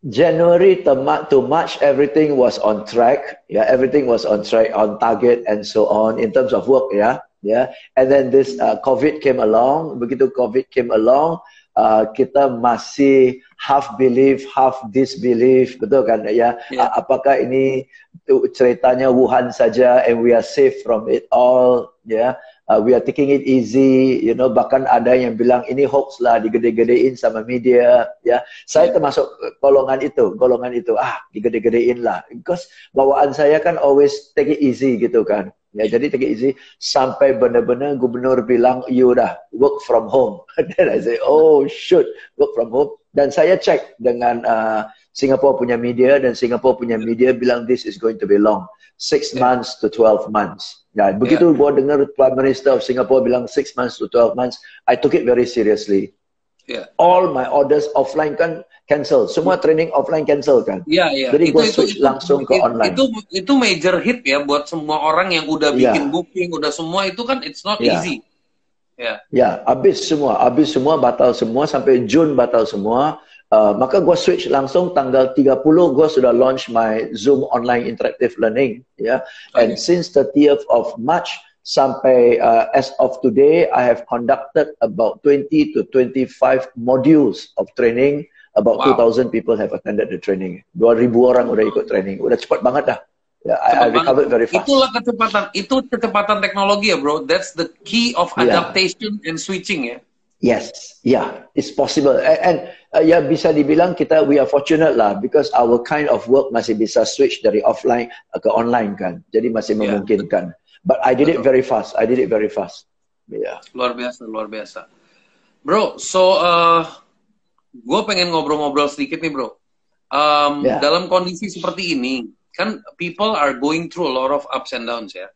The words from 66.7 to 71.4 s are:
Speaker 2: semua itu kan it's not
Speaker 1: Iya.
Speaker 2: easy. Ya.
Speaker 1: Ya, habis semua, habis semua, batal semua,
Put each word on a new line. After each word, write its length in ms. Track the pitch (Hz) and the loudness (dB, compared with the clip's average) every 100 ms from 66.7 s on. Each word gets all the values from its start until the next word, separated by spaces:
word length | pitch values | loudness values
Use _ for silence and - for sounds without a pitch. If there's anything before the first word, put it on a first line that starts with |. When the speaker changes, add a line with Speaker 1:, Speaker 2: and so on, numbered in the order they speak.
Speaker 2:
semua 320 | 147 165 180 | -6 -6 -4
itu 160 | 196 185 | -4 -8
kan 160 | 240 262 | -6 -6
it's 240 | - - | -8 -12
not 160 | 196 208 | -8 -4
Speaker 1:
Iya. 200 | 233 - | -2 -2
Speaker 2:
easy. 200 | 170 131 _ _ _ _ _ _ _ _ | -4 -10 _ _ _ _ _ _ _ _
Ya. 240 | 117 107 _ | -10 -10 _
Speaker 1:
Ya, 180 | 127 - - | 0 0 0
habis 400 | - 131 196 - | -4 2 2 0
semua, 320 | - 156 139 104 | -4 -2 0 0
habis 320 | 123 123 147 | 0 2 0
semua, 240 | 131 135 156 | 0 0 2
batal 360 | 123 - 127 | 0 2 0
semua, 320 | 113 | 2